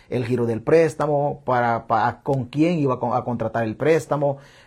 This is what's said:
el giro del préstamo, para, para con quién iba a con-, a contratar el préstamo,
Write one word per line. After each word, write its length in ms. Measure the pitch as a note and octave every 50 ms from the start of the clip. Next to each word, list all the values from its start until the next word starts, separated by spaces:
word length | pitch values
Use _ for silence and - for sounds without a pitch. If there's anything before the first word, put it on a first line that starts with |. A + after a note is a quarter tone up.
| - -
el 140 | - B2 B2+
giro 200 | A2+ B2 A#2+ A#2+
del 160 | A#2 A#2 G#2
préstamo, 800 | - - D#3 E3 E3 D#3 - - D3+ D3 D3 C#3+ C#3+ C#3+ C#3 - -
para, 440 | - B2+ B2 A#2+ A#2+ A#2 A2+ A2 -
para 340 | A#2 A2+ A2 A#2+ A2+ -
con 240 | - - C#3+ C3+ A#2+
quién 320 | - - C#3+ D#3 E3 F3+ E3
iba 160 | C#3+ C3+ B2
a 60 | A#2+
con-, 140 | - A#2+ A2+
a 100 | A#2+ A#2+
contratar 400 | - A#2+ A2+ A2+ A2 - A#2 A#2
el 120 | A2 G#2+
préstamo, 600 | - B2+ C#3+ E3 D#3 D3 - C#3+ C#3+ C#3+ C#3+ C#3 C#3 - - - - -